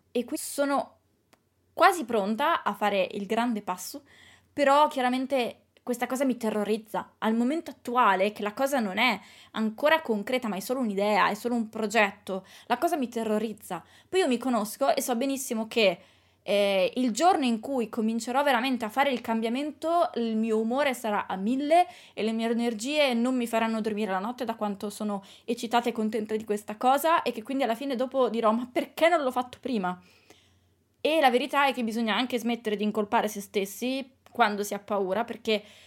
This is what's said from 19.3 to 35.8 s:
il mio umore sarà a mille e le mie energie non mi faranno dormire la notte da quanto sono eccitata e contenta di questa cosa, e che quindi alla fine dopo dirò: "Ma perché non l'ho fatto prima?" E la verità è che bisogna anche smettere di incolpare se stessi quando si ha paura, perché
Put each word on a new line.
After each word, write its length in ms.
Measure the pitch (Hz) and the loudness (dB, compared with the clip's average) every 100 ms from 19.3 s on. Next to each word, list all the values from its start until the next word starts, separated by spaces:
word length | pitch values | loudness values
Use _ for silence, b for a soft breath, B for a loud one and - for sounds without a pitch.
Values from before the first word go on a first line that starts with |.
| 226 226 247 302 285 320 339 330 - | -2 -2 -4 -6 -6 -2 0 0 -2
il 200 | 233 220 | -2 0
mio 220 | 226 214 | 0 0
umore 340 | 226 254 294 | 0 0 0
sarà 360 | 247 220 202 - | 0 -2 -2 -4
a 80 | 190 | -4
mille 500 | 202 269 294 330 349 B B | -2 -2 4 4 4 B B
e 100 | - | -6
le 80 | 214 | -4
mie 180 | 226 226 | -2 0
energie 640 | 233 240 220 240 302 285 | 0 0 -2 -4 2 2
non 220 | 233 247 254 | 2 0 0
mi 100 | 233 | 0
faranno 340 | 226 226 226 | 0 0 -2
dormire 300 | 220 208 214 | -2 -2 -2
la 80 | 190 | -2
notte 260 | 214 254 | -4 -6
da 120 | 233 220 | -6 -4
quanto 340 | 208 196 208 | -4 -4 -8
sono 320 | - 214 202 B B | -6 -6 -6 B B
eccitata 440 | - 240 226 240 240 | -6 -6 0 0 0
e 40 | |
contenta 420 | 226 220 226 214 | -2 -2 -2 -4
di 100 | 220 | -6
questa 320 | 220 208 - 214 | -2 -4 -4 -2
cosa, 460 | 254 277 320 339 | 2 2 4 2
e 80 | - | 0
che 140 | - | -6
quindi 180 | 214 269 | -6 -4
alla 140 | 240 226 | -2 -2
fine 180 | 277 | -4
dopo 340 | 240 262 269 240 | -4 -2 0 0
dirò: 220 | 220 226 | 2 2
"Ma 180 | 226 254 | 2 0
perché 380 | 339 294 - 320 | -4 -4 2 2
non 140 | 339 | 4
l'ho 80 | 262 | 0
fatto 280 | 247 247 - | -2 -6 -8
prima?" 400 | 254 233 180 180 b b b b b b b _ _ _ | -6 -2 -2 -4 b b b b b b b _ _ _
E 200 | - 320 | 2 4
la 100 | 269 | 6
verità 360 | 240 277 285 285 | 4 0 0 2
è 60 | |
che 120 | 254 | 0
bisogna 320 | 226 220 226 202 | -2 -2 0 0
anche 240 | 254 240 | 0 -2
smettere 340 | 220 233 220 | -2 -4 -4
di 80 | 202 | -2
incolpare 460 | 214 220 208 233 202 | -2 -2 0 0 0
se 120 | 208 | -4
stessi 760 | 196 208 196 - 247 262 269 _ _ | -6 -4 -4 -6 -6 -4 -8 _ _
quando 320 | - 220 208 | 0 2 2
si 100 | 202 | -6
ha 60 | 202 | -6
paura, 420 | - 202 185 196 | -4 -4 -2 -2
perché 400 | 233 214 226 214 B B | -4 -6 -2 -2 B B